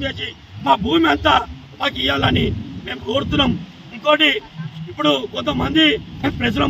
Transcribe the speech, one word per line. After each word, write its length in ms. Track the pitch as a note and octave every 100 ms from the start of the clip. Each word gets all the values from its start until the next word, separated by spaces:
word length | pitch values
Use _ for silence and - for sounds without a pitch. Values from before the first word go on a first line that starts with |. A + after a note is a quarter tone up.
చేసి 240 | C#4 - G#3+ - - - C4+
మా 80 | A3
భూమి 240 | A3 E4 D#4+
అంతా 200 | D#4+ D4+ - - - - -
మాకు 180 | - -
ఇవ్వాలని 420 | C3 C#3 - - - - - - -
మేము 140 | B3+ G3+
కోరుతున్నాం. 440 | C4 - D4 C4 - - - -
ఇంకోటి, 360 | A3+ D4 D4+ D4+ E4+ - - - - -
ఇప్పుడు 220 | - D4 C#4 A#3
కొంతమంది 520 | C4 B3+ B3+ C4+ D#4 D4+ A3 - - C#4 -
ప్రజల 240 | A#3+ A3+